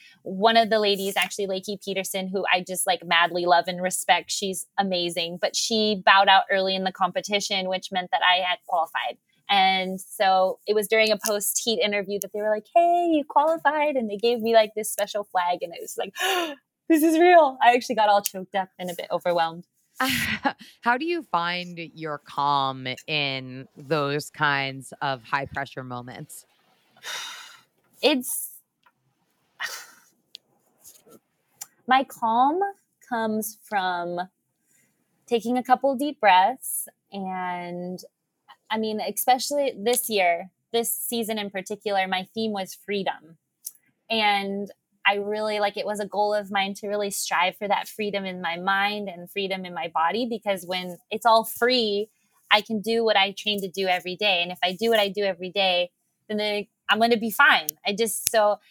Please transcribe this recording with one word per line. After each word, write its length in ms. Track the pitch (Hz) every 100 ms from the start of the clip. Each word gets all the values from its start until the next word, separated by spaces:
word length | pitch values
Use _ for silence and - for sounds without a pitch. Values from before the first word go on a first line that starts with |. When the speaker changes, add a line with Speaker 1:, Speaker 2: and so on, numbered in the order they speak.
| - _
Speaker 1:
one 340 | - 190 220 226
of 140 | 220
the 80 | 220
ladies, 360 | 208 196 196 196
actually, 320 | 185 - 196
Lakey 360 | 190 190 196
Peterson, 440 | - 190 185 196 190
who 160 | 190 180
I 100 | 185
just, 260 | 180 180 190
like, 180 | 175 170
madly 400 | 170 170 175 175
love 200 | 175 180
and 160 | 180
respect, 480 | 185 - - 175 -
she's 340 | - 196 185 - -
amazing, 580 | 196 180 175 170 170 180
but 180 | 202 -
she 460 | - 226 214 196
bowed 240 | 208 196 196
out 180 | 190 -
early 240 | 196 190
in 120 | 190 190
the 60 |
competition, 800 | - 180 185 175 208 - 202 185
which 220 | 185 -
meant 180 | 185 180
that 100 | 175
I 140 | 180 180
had 220 | 180 175 -
qualified. 520 | 175 160 - 117 - _ _ -
And 540 | 196 190 190 185 190
so 560 | - - 196 190 185 - -
it 80 |
was 140 | 214 202
during 240 | 220 220
a 80 | 214
post-heat 560 | - 208 - - 240 220
interview 380 | 208 202 190 202
that 100 | 190
they 80 | 208
were 80 | 214
like, 160 | 214 -
"Hey, 380 | 339 339 349 349
you 120 | 311 285
qualified." 720 | 294 311 320 285 302 302 269
And 140 | 220
they 80 | 202
gave 220 | 233 240
me, 160 | 220 226
like, 180 | 214
this 160 | 214 214
special 360 | - 202 208 208
flag, 360 | 185 175 180
and 120 | 175 165
it 60 |
was 160 | - -
like, 180 | 190 -
<gasps> 400 | 370 370 330 277 _ _ -
"This 140 | 320
is 160 | 320 320
real." 400 | 349 349 285 262
I 140 | 233 247
actually 200 | 240 220
got 140 | 208
all 120 | 202
choked 340 | - 190 185 196
up 140 | 185 -
and 100 | 180
a 60 | 175
bit 120 | -
overwhelmed. 560 | 175 180 170 165 170 - _
Speaker 2:
<laughs> 160 | _ -
How 960 | 262 247 240 214 277 - - - 233 247
do 80 | 320
you 180 | 339
find 540 | - 170 170 180 180 170 165
your 240 | - 156 147
calm 680 | - - 143 143 135 131 127 123 -
in 640 | 151 139 135 127 127 135 -
those 540 | 139 156 143 147 -
kinds 640 | - 151 139 135 135 127 -
of 200 | 143 131
high-pressure 600 | 113 139 139 147 135 -
moments? 640 | 127 123 123 131 151 - - _ _ _ _ _ - - - - - - _ _ _ _
Speaker 1:
It's, 500 | 247 277 247 - - - _ _ _ _ _ _ _ _ _ -
<sighs> 80 | - - - - _ _ _ - _ _ _ _ - - _ - _ _ _ - - _ -
my 160 | 262 277
calm 540 | - 226 226 269 349 403 403 _ _ -
comes 500 | 233 220 214 214 -
from 600 | - 208 185 175 175 175 185 _ _ _ _ _ _ _ _ _ -
taking 320 | 233 226 247
a 60 |
couple 320 | 240 254 277 254
deep 240 | 294 277
breaths. 680 | 208 185 196 262 - - - - _
And, 880 | 196 185 185 180 180 175 175 180 180 - _ _ _ _ - -
I 80 | 220
mean, 220 | 220 214
especially 720 | 180 202 - 247 - 285 277 190
this 320 | 208 247 -
year, 400 | 208 175 170 185 _ _
this 180 | 233 226
season 460 | - - 233 214 220
in 120 | 202
particular, 580 | 196 185 208 214 196 190
my 200 | 190 185
theme 180 | 220 226
was 220 | 202 185
freedom. 640 | - - 202 170 143 156 165 _ _ - - _ _ -
And 600 | 226 208 202 196 196 202 - _ _ -
I 100 | 202
really, 440 | 202 214 214 208
like, 180 | 202 202
it 80 | 185
was 140 | 208
a 60 | 202
goal 280 | 196 208
of 180 | 208 196
mine 220 | 202 196 196
to 120 | 208
really 240 | 208 202
strive 440 | - - 170 185 -
for 100 | 202
that 200 | 202 -
freedom 380 | - 208 196 190
in 160 | 180
my 160 | 180 170
mind 500 | 190 196 202 208 196
and 200 | 175 175
freedom 360 | 208 190 190 185
in 80 |
my 160 | 175 165
body, 320 | 160 165 208 247
because 400 | 226 208 196 175
when 320 | 185 180 175 -
it's 140 | 214 233
all 180 | 226
free, 640 | 220 - 240 254 220 202 214 _ _ _ -
I 100 | 214
can 200 | 208 220
do 220 | 208 233
what 120 | 226 202
I 160 | 196
train 300 | 196 214 208
to 80 | 190
do 180 | 196 185
every 280 | 180 175 180
day. 260 | 208 175
And 100 | 175
if 80 | 180
I 100 | 180
do 160 | 185 226
what 100 | 226
I 100 | 202
do 140 | 190
every 280 | 202 175 180
day, 400 | 202 190 180 180 _ _ _ -
then 100 | 214
the, 300 | 208 208 202 _ _
I'm 100 | 214
gonna 180 | 233 233
be 140 | 226
fine. 360 | 196 294 208 156 - 202
I 80 |
just, 380 | 202 226 - -
so 280 | 226 208 202 _